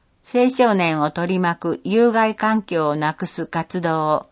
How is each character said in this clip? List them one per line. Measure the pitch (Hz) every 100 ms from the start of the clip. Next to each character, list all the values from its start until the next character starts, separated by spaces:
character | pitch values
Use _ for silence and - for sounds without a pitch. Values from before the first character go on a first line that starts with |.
| _ _ -
青 | 247 254
少 | 262 247
年 | 196 170 156
を | 151
取 | 175 170
り | 185
巻 | 175 170
く | 170 -
有 | 180 214 240
害 | 220 220
環 | 220 214 220
境 | 196 170 156
を | 151
な | 151
く | 156 180
す | - 160
活 | 165 160 185
動 | 170 160 156
を | 151 -